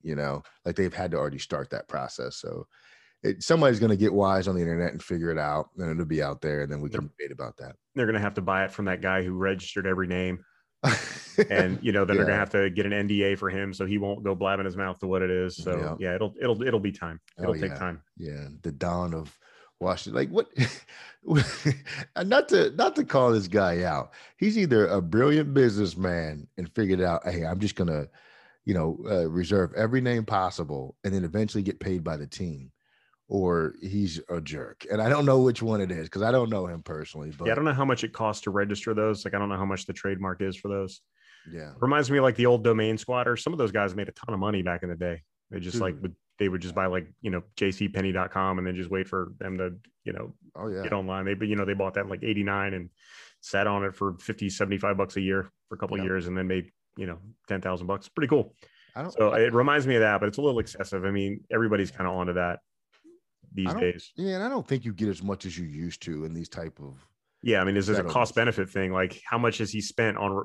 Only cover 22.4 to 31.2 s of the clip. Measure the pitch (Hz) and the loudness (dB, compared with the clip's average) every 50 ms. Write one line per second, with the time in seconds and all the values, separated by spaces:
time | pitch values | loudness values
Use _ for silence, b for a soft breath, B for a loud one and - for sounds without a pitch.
22.4 | 302 - - 185 160 - 135 175 247 - 302 302 254 - - 135 127 123 117 107 | 4 6 6 6 6 4 4 2 2 2 2 0 0 2 4 6 6 6 6 4
23.4 | 95 90 95 104 95 90 85 87 90 85 78 69 58 - B B B B B _ | 2 2 2 4 4 4 2 2 0 0 0 -2 -4 -6 B B B B B _
24.4 | - 214 214 226 190 156 120 107 104 85 92 95 87 82 82 110 127 147 151 156 | 0 2 2 2 4 6 6 6 6 6 4 2 0 2 4 4 6 6 6 4
25.4 | 151 147 135 139 127 120 98 104 104 90 82 90 92 90 87 85 80 78 76 73 | 2 4 4 6 6 6 6 4 0 0 0 -2 -2 0 0 0 -2 -4 -6 -8
26.4 | 69 - _ - 87 80 - 113 107 95 95 90 90 87 85 82 - 90 87 85 | -12 -12 _ -10 -10 -4 -2 0 2 2 4 4 4 2 2 0 0 -2 -2 -2
27.4 | 82 80 90 95 104 98 - - 92 82 78 73 71 - b b b b b b | -2 -2 -2 -2 -2 -2 0 0 0 0 0 -2 -4 -6 b b b b b b
28.4 | b b b b _ - 98 87 78 80 82 87 87 110 101 90 85 80 80 90 | b b b b _ -2 0 0 0 0 -2 -4 -4 0 0 2 2 2 0 0
29.4 | 90 82 101 98 90 85 - 90 110 113 123 131 123 123 120 117 110 - 110 98 | 0 2 4 2 2 2 0 0 0 2 2 2 2 2 0 0 0 0 0 0
30.4 | 92 90 - - 85 71 73 67 67 67 - _ - 101 95 95 | 0 0 -2 -4 -6 -6 -6 -6 -8 -8 -12 _ -4 -2 -2 0